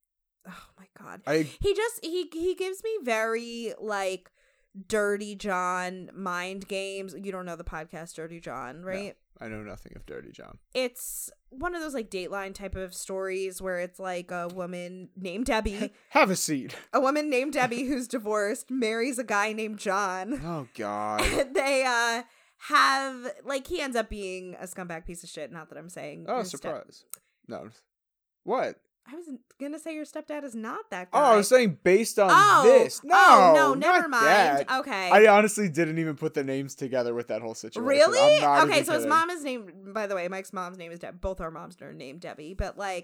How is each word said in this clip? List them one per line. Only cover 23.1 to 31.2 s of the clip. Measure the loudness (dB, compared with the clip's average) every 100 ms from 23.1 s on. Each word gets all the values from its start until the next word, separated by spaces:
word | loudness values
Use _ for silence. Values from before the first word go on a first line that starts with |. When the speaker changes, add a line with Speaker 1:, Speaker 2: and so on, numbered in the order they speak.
| -10 -14 -12
Speaker 1:
like, | -8 -8 -6
he | -6
ends | -4 -4
up | -4
being | -8 -10 -10 -12 -14
a |
scumbag | -14 -12 -12 -12 -14
piece | -16
of | -16
shit. | -14 -14
Not | -16 -18
that | -18
I'm | -18
saying | -14 -14 -12 -6
Speaker 2:
Oh, | -6
Speaker 1:
his | -6
step- | -10
Speaker 2:
surprise. | -10 -10 -14 -20 _ -20 _ _ -16
No. | -14 -14 _ _ _ _ _ _ _
What? | -4 -4 -4 -8 _ _ -20
Speaker 1:
I | -18
was | -16 -16 _ -14
gonna | -12 -12
say | -12
your | -12
stepdad | -12 -14 -12 -12
is | -10
not | -10 -10 -12 -12
that | -12 -2
Speaker 2:
Oh, |
I | 4